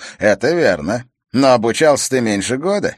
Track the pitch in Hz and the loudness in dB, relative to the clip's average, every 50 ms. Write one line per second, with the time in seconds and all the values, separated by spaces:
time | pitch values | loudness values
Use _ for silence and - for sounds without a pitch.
0 | - - - - 98 107 98 - 117 143 170 170 147 107 90 76 73 90 113 123 | -20 -20 -10 0 0 0 2 2 0 -2 0 2 2 0 0 0 -4 -6 -6 -6
1 | 123 _ _ _ _ _ - 123 139 131 127 117 107 117 110 - 156 151 139 127 | -8 _ _ _ _ _ -2 2 4 4 4 4 2 -2 0 2 2 2 2 2
2 | - - 131 127 117 110 101 98 95 104 127 135 156 190 202 202 - - - | -2 -2 -2 -2 0 0 -2 -2 -2 -4 -6 -4 -2 -4 -4 -2 -4 -6 -8